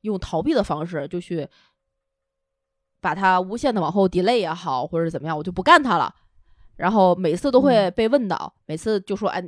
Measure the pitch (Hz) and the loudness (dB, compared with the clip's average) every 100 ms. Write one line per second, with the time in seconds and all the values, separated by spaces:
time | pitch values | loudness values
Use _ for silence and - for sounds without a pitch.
0 | 214 190 - 160 254 294 202 151 170 165 | -4 -4 -4 -2 0 0 0 -4 -6 -6
1 | 139 180 - 170 139 _ _ _ _ _ | -6 -8 -6 -6 -8 _ _ _ _ _
2 | _ _ _ _ _ _ _ _ _ _ | _ _ _ _ _ _ _ _ _ _
3 | 180 160 190 185 185 233 285 214 156 196 | -6 0 2 2 0 -2 0 0 0 2
4 | 190 180 185 247 170 170 175 131 127 165 | 2 2 2 2 0 -4 -4 -4 -2 -2
5 | 165 160 156 156 170 180 185 349 262 175 | -2 -4 -6 -6 -6 -2 2 2 2 -2
6 | - - _ _ _ _ - - 175 220 | -2 -8 _ _ _ _ -20 -4 0 4
7 | 185 175 180 - 285 247 277 226 190 196 | 4 4 0 0 2 4 4 4 2 0
8 | 220 277 208 165 - - - 160 220 208 | 2 2 0 -6 -8 -14 -10 -6 -4 -4
9 | 190 196 208 - | -4 -4 -4 -4